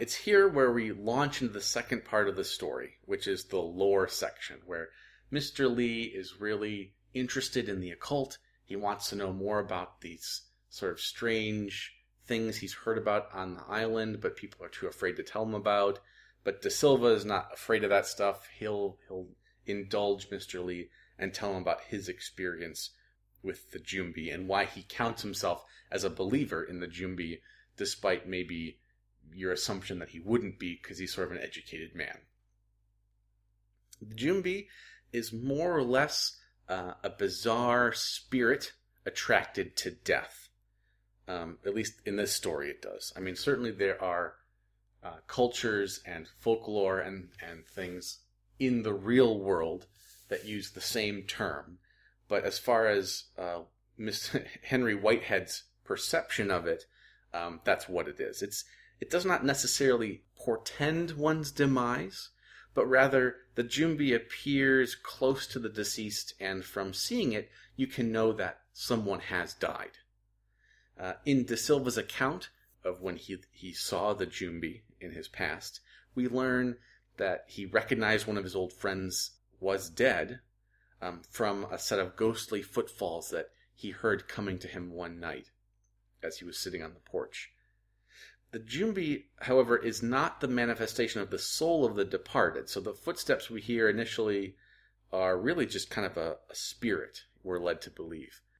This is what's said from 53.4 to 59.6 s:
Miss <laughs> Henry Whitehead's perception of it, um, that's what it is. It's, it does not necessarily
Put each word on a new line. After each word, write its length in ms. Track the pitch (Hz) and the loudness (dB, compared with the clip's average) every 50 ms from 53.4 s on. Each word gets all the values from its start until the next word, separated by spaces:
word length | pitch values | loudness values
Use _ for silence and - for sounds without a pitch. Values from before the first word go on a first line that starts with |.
| 90 87 87 85 85 - _ _ _ _ _ | -6 -6 -6 -8 -8 -12 _ _ _ _ _
Miss 380 | - 110 107 98 - - - - 131 - - | -6 -6 -4 -4 -4 -6 -2 -4 -4 -4 -4
<laughs> 140 | - - - | -14 -12 -4
Henry 320 | - 135 127 123 113 104 | 0 2 2 4 2 2
Whitehead's 680 | 98 101 110 120 - - - 104 92 92 - - - - _ _ _ _ | 4 4 4 4 4 4 2 0 0 0 -2 -8 -10 -10 _ _ _ _
perception 680 | - 98 - - - - 160 - - - - 104 98 | -6 -4 -2 -2 0 0 0 0 0 -2 0 2 2
of 140 | 92 87 82 | 2 0 2
it, 200 | 85 82 - - _ _ _ - - _ _ _ - - | 0 -2 -2 -4 _ _ _ -20 -20 _ _ _ -8 -6
um, 280 | 85 85 87 85 80 - | -4 -4 -4 -6 -2 2
that's 240 | 104 92 - - | 2 2 2 2
what 200 | 92 90 87 76 | -2 -2 -2 -2
it 120 | 73 - - | -2 -4 -4
is. 220 | - - - - | -6 -6 -4 -6
It's, 240 | 101 101 - - - - - - - - _ - | -6 -6 -6 -8 -10 -12 -18 -20 -20 -20 _ -12
it 100 | - - | -6 0
does 160 | - 269 196 | 0 2 2
not 200 | 185 175 - 123 | 2 2 2 2
necessarily 800 | 139 139 - | 2 2 2